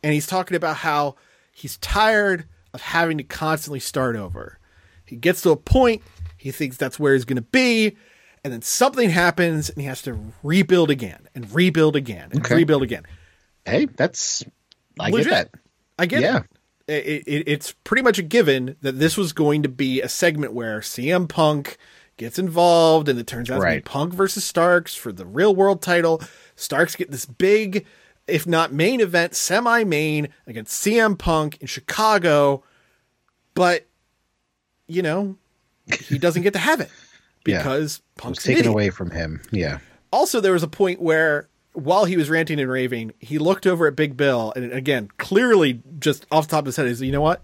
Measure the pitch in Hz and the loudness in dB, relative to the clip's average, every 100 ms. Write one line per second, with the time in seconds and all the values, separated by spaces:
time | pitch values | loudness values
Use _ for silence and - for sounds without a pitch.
0 | 151 151 147 185 180 175 165 151 165 147 | 0 -2 -2 -6 -2 -4 -4 -4 -2 0
1 | 143 - _ _ _ _ - - - 202 | -2 -6 _ _ _ _ -16 -12 -4 2
2 | 214 214 202 180 156 _ _ - - 165 | 4 4 2 -2 -6 _ _ -16 -4 0
3 | 165 156 135 - 156 156 151 139 - 143 | 0 -2 -8 -6 -2 -2 -4 -10 -6 -2
4 | 127 113 92 87 - - _ _ _ _ | -2 -2 -8 -12 -14 -20 _ _ _ _
5 | _ 117 165 180 175 147 - 262 247 220 | _ -2 0 2 2 0 2 4 4 2
6 | - - - - 135 - 139 127 135 - | -8 -16 -16 -14 -14 -6 -6 -4 -6 0
7 | 147 135 120 127 117 262 254 226 214 202 | 2 2 2 -6 0 2 2 2 0 -2
8 | _ _ _ _ 139 117 - - 262 262 | _ _ _ _ -12 -10 -6 2 2 4
9 | 226 170 175 170 170 156 147 - 139 131 | 2 4 2 2 0 0 -4 -8 -8 -8
10 | 135 110 107 - 143 180 170 185 156 143 | -10 -10 -14 -12 0 2 4 4 2 0
11 | 110 - _ 131 110 131 185 160 156 147 | -4 -14 _ -16 -6 2 2 4 4 2
12 | 127 92 - 139 - 147 165 147 131 107 | -4 -12 -6 -4 2 4 4 2 0 -6
13 | - - _ _ _ _ - 123 285 - | -12 -20 _ _ _ _ -2 0 0 -2
14 | 143 - - - - _ _ _ _ - | -2 -2 -8 -8 -10 _ _ _ _ -6
15 | 104 226 302 - - - _ _ _ - | -2 0 2 0 -2 -12 _ _ _ -4
16 | 175 302 202 254 - _ _ _ - 151 | -2 2 2 0 -4 _ _ _ -6 -6
17 | - 151 - 147 147 147 - - - 233 | -4 -6 -4 -4 -2 -4 -6 -16 -2 2
18 | 247 208 160 226 165 135 127 - 139 131 | 2 2 2 4 4 2 -2 -6 -6 0
19 | 160 185 180 160 147 151 143 127 135 131 | 0 0 -4 0 2 2 -2 -2 -2 -2
20 | 131 - 175 151 135 117 113 107 - - | -4 0 0 0 -6 -6 -6 -8 -8 -6
21 | 131 180 165 - 156 151 139 - _ _ | -2 0 -2 2 2 2 -6 -16 _ _
22 | _ - 113 - 185 165 175 170 165 160 | _ -16 -10 -6 -2 2 4 6 6 4
23 | 147 120 117 120 120 123 90 - - 139 | 2 -2 -4 -10 -6 -2 0 -2 -4 -6
24 | 165 180 190 - - 180 175 175 165 - | -4 -2 -2 -2 -4 0 4 2 0 -12
25 | 117 92 90 117 208 190 196 196 - 175 | -12 -12 -8 2 2 4 4 2 0 2
26 | 165 160 165 - - _ - 143 170 - | 2 0 -4 -20 -20 _ -4 0 0 0
27 | 175 139 - 120 185 208 208 196 - _ | -8 -8 -12 -2 2 2 2 -4 -6 _
28 | _ _ - 175 170 165 165 139 180 254 | _ _ -4 -4 0 0 0 0 0 2
29 | 202 175 175 - - 196 240 233 208 151 | 2 2 0 -4 -2 0 2 2 2 0
30 | 156 151 147 _ - 113 107 - 208 233 | 0 -2 -4 _ -16 -16 -10 -4 0 2
31 | 220 196 180 160 151 - 135 - - - | 2 0 0 0 -2 -8 -14 -12 -8 -2
32 | 220 208 170 147 143 135 _ _ _ _ | 2 2 4 4 4 0 _ _ _ _
33 | _ _ _ _ _ - 180 175 _ _ | _ _ _ _ _ 0 2 2 _ _
34 | _ _ _ _ _ _ _ _ - 170 | _ _ _ _ _ _ _ _ -6 0
35 | 175 175 202 190 _ _ _ _ - - | 2 2 -2 -8 _ _ _ _ -8 -8
36 | - 135 175 170 190 202 226 320 - - | -2 0 2 2 0 2 0 0 -2 -12
37 | _ _ _ _ - - 135 135 156 - | _ _ _ _ -2 -2 0 -2 -2 -8
38 | _ - 123 - - 120 117 107 104 - | _ -16 -12 -6 0 2 4 2 0 -4
39 | 90 85 80 78 - 104 78 73 - _ | -8 -6 -8 -10 -6 -4 -4 -6 -14 _
40 | _ 226 311 247 190 180 160 - 196 180 | _ 0 0 2 2 2 -2 0 -2 0
41 | 170 160 160 147 - _ _ - 139 185 | 0 2 2 0 -4 _ _ -8 2 2
42 | 185 180 147 160 160 151 131 131 127 120 | 4 2 2 0 0 -2 -2 -2 -2 -4
43 | 110 - 113 147 156 190 190 175 156 135 | -8 -14 -8 -2 0 2 0 2 0 2
44 | 151 127 143 123 110 127 120 127 131 131 | -2 0 0 2 -2 -6 -6 -6 -2 -2
45 | 104 - - 190 247 208 147 120 135 156 | -4 -12 -2 0 4 4 4 0 -10 -4
46 | 151 139 - 156 156 156 143 123 127 117 | -2 -2 0 -2 0 -2 -2 -4 -4 -4
47 | 131 143 151 175 | -4 0 0 0